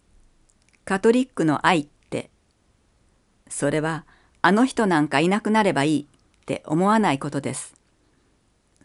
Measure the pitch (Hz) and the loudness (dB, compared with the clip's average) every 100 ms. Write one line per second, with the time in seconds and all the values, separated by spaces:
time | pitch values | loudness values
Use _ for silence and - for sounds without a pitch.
0 | _ _ _ _ _ _ _ _ - 190 | _ _ _ _ _ _ _ _ -6 0
1 | 226 247 254 - 160 139 160 180 143 _ | 2 2 0 -2 0 2 2 0 -2 _
2 | - - - _ _ _ _ _ _ _ | -12 -12 -12 _ _ _ _ _ _ _
3 | _ _ _ _ - - 143 151 156 156 | _ _ _ _ -18 -6 -4 -2 -4 -8
4 | - _ _ _ 170 202 262 - 214 160 | -12 _ _ _ 2 4 2 0 0 2
5 | 147 139 170 208 214 214 202 139 143 147 | 2 2 0 0 0 0 2 0 0 -2
6 | - _ _ _ - - - 156 190 220 | -4 _ _ _ -10 -10 -4 0 2 2
7 | 196 135 147 143 135 127 - _ _ _ | 2 -2 -4 -6 -8 -10 -14 _ _ _
8 | _ _ _ _ _ _ _ _ | _ _ _ _ _ _ _ _